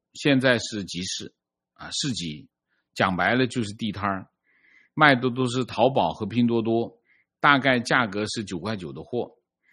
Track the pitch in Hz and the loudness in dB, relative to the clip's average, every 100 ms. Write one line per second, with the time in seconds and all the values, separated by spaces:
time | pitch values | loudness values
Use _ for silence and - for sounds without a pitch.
0 | _ - 151 135 131 120 - 107 90 85 | _ -4 2 4 4 4 0 -6 -6 -8
1 | 92 - 98 - _ _ _ _ 85 - | -8 -8 -10 -18 _ _ _ _ -10 -6
2 | 151 101 85 76 67 _ _ _ _ - | -4 -4 -6 -10 -14 _ _ _ _ 0
3 | 98 90 90 120 131 127 107 104 113 98 | 0 2 2 2 0 -2 -6 -6 -8 -4
4 | 101 95 90 _ _ _ _ _ _ - | -4 -4 -8 _ _ _ _ _ _ 4
5 | 151 131 127 123 127 123 120 - 123 131 | 4 6 2 -2 -2 -2 -4 2 2 4
6 | 87 - 104 113 120 117 113 113 113 - | 0 -2 -4 0 2 2 0 0 -2 -8
7 | _ _ _ _ 156 143 135 127 117 147 | _ _ _ _ 4 4 4 0 2 0
8 | 117 98 107 - 107 90 90 110 82 69 | 0 -2 -4 -4 -6 -6 -6 -8 -10 -12
9 | - 120 101 - _ _ _ | -8 -6 -6 -10 _ _ _